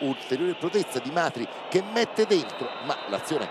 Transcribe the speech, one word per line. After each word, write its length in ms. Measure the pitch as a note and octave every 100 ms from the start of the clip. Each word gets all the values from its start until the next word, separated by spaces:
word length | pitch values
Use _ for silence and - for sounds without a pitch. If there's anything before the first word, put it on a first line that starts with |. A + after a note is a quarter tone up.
ulteriore 540 | C#3+ C3+ - C3 F3+
protezza 440 | E3+ E3+ G3+ - -
di 120 | C4
Matri, 380 | E3+ D#3 B2+ A#2 - -
che 140 | F#3
mette 440 | G3 A#3 A3+ - A3
dentro, 420 | F#3+ C3 - C3 -
ma 120 | C#3+ C3+ -
l'azione 400 | G2+ - D3+ G#2